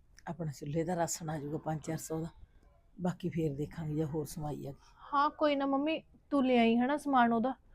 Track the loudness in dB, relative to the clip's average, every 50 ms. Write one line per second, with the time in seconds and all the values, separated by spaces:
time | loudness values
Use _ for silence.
0 | -20 -20 -20 -16 -12 -12 -8 -6 -6 -6 -6 -6 -8 -4 -2 0 0 0 0 0
1 | 0 0 -2 -4 -4 -6 -6 -4 -4 -4 -6 -4 -4 -4 -4 -4 -4 -6 -6 -6
2 | -6 -6 -4 -4 -4 -6 -10 -14 -20 -20 _ -20 -20 -20 -20 _ _ _ _ -4
3 | -4 -4 -4 -2 -6 -4 -2 -2 -2 -2 -2 -2 -4 -6 -6 -8 -6 -4 -2 -2
4 | -2 -2 -2 -4 -4 -4 -8 -8 -6 -6 -6 -6 -8 -10 -12 -12 -18 -20 -20 -20
5 | -10 -2 2 2 2 2 2 2 2 2 2 2 2 0 0 0 0 0 -2 -4
6 | -6 -12 -20 -20 _ _ 0 2 4 6 6 6 6 6 6 4 4 2 0 0
7 | 0 2 4 6 6 6 4 2 2 0 -2 -4 -10 -20 -20